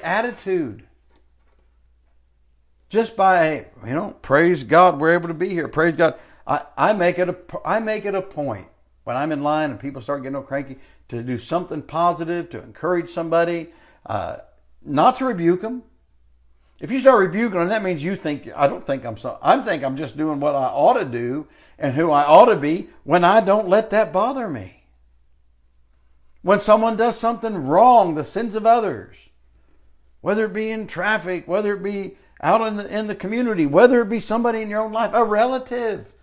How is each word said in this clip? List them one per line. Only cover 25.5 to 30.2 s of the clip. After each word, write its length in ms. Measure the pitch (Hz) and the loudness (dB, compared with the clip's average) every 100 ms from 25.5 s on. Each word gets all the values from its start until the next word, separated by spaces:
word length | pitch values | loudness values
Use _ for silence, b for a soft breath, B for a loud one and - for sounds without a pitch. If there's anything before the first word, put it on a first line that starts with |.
| _ _ _ _ _ _ _ _ _ | _ _ _ _ _ _ _ _ _
When 180 | 175 202 | 0 2
someone 380 | 208 214 226 214 | 4 4 4 2
does 200 | 233 226 | 0 0
something 480 | 226 233 226 196 135 | -4 -4 -6 -6 0
wrong, 480 | 170 247 240 180 | 6 8 6 4
the 80 | 156 | 0
sins 320 | 143 - 233 | -6 -6 -6
of 120 | 214 214 | 0 2
others, 500 | 233 208 117 - - _ _ _ _ _ _ _ _ _ _ | 4 2 -6 -12 -20 _ _ _ _ _ _ _ _ _ _